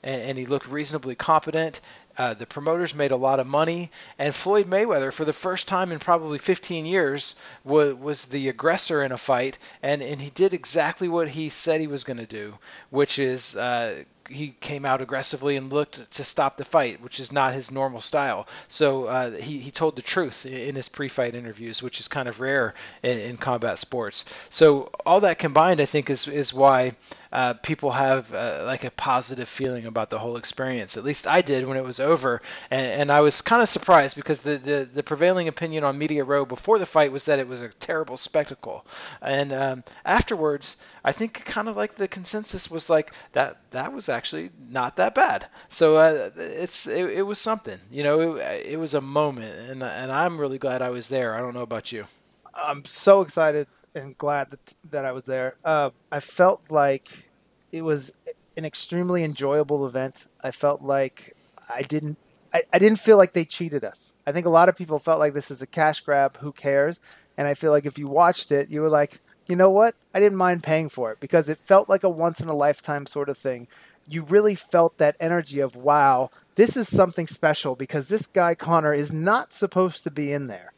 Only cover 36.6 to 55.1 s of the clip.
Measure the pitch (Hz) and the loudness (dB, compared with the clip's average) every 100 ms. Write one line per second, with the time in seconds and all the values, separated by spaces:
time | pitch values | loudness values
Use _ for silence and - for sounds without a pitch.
36.6 | - 220 185 160 147 135 - 143 127 127 | 2 2 4 2 2 2 0 0 0 -8
37.6 | 120 _ - 160 156 - - 156 147 135 | -12 _ -6 -4 -4 -6 -2 -2 -2 -8
38.6 | 113 113 - - - - - 139 143 135 | -12 -14 -16 -18 -18 -10 -4 -2 -2 -2
39.6 | 135 131 - - - 202 - 202 156 143 | -4 -4 -12 -10 0 2 2 0 -2 -2
40.6 | - - - - - 143 226 - - - | -4 -8 -16 -4 -4 -2 -6 -8 -8 -6
41.6 | 214 208 208 - 196 - 180 214 220 190 | -6 -4 -6 -4 -6 -6 -8 -6 -6 -6
42.6 | - 165 - 156 151 - - - 135 - | -6 -4 2 2 2 -12 -6 -2 -2 -6
43.6 | _ 127 139 269 208 120 - 156 139 _ | _ -10 -10 -8 -6 -4 -6 -10 -12 _
44.6 | 127 127 123 - 185 - 311 - - - | -10 -6 -4 0 0 4 2 0 -8 -20
45.6 | - - 160 156 160 151 101 - - - | -10 4 6 8 6 6 -4 -8 -10 -8
46.6 | 175 - - 131 180 117 196 208 220 220 | -6 -6 -4 -2 -2 -2 -4 -2 -2 -4
47.6 | 120 95 98 131 147 156 165 156 65 98 | -8 -16 -14 -4 2 2 2 -2 -6 -8
48.6 | - 151 160 143 135 143 151 127 110 82 | -8 -8 -2 -2 0 0 0 -2 -12 -14
49.6 | 120 131 127 87 131 135 175 165 143 135 | -14 -12 -10 -8 -6 -2 -2 -2 -6 -4
50.6 | 135 127 127 123 117 135 120 110 123 123 | -4 -4 -4 -6 -6 -4 -4 -4 -8 -8
51.6 | 117 113 - 113 101 _ _ _ - - | -8 -8 -8 -12 -14 _ _ _ -20 -10
52.6 | 151 143 139 - - 196 170 - 156 151 | -8 -8 -10 0 6 6 6 0 0 0
53.6 | 143 _ _ 160 139 127 143 143 139 143 | -4 _ _ -16 -16 -8 -4 -4 -6 -12
54.6 | - - 160 147 135 | -20 -20 -10 -8 -6